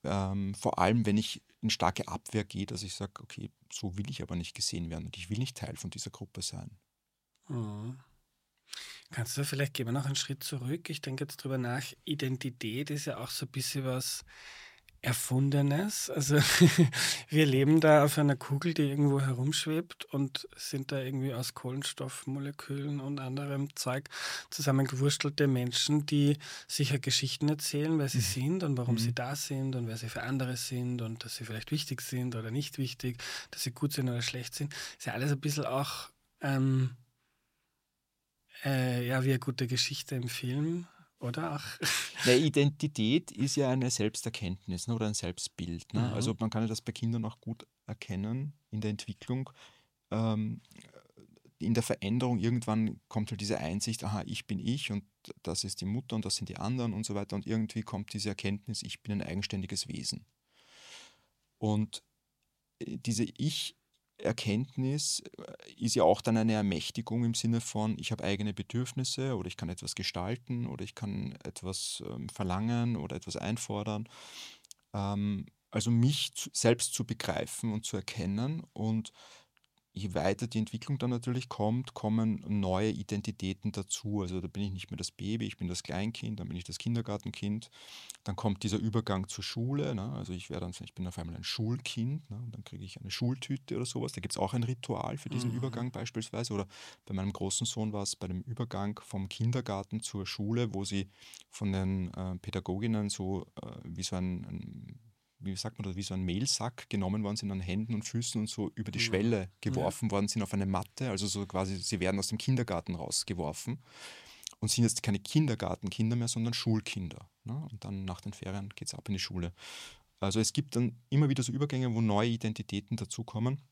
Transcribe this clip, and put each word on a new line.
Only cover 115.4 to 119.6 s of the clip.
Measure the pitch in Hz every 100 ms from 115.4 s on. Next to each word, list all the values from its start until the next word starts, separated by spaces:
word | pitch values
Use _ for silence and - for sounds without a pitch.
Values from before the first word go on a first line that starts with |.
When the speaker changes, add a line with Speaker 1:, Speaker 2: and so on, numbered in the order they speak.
| 151 110 92 90 98 - 110 120
Speaker 1:
mehr, | 117
sondern | 117 117
Schulkinder, | 117 120 110 - 107 85 - - _
ne? | - 131 -
Und | 107
dann | 101 98 95
nach | 90
den | 101
Ferien | - 95 98 98
geht's | - -
ab | - -
in |
die | 98
Schule. | - 92 87 -